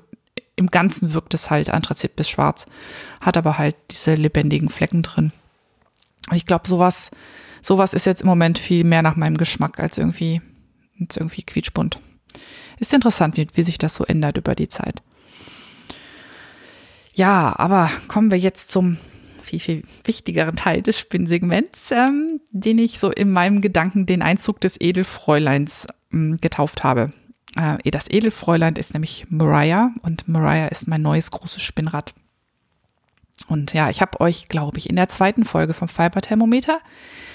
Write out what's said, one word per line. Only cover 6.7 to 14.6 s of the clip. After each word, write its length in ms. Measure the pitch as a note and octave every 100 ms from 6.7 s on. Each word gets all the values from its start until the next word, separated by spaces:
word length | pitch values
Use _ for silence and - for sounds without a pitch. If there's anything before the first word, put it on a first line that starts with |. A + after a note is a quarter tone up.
| F3+ F3+ - - - - - - -
sowas 340 | - G3 F#3+
ist 120 | E3+ F#3+
jetzt 160 | F#3
im 60 | F#3+
Moment 300 | F3 E3 E3
viel 260 | - F3
mehr 180 | E3+ E3
nach 140 | D#3+ D#3+
meinem 200 | D#3 D#3
Geschmack 420 | E3+ - A#3 -
als 200 | E3 -
irgendwie, 420 | D#3 E3+ E3 E3 - _ _ _ _ -
als 160 | E3+ -
irgendwie 260 | D#3+ -
quietschbunt. 560 | - - - - E3 - - _ _ - - - - -
Ist 160 | -
interessant, 420 | C#4+ A#3+ - D#3 D#3+
wie, 120 | D#3
wie 80 | -
sich 140 | F3 -
das 180 | E3
so 100 | -
ändert 340 | - D#3+ D3 D3
über 160 | -
die 140 | -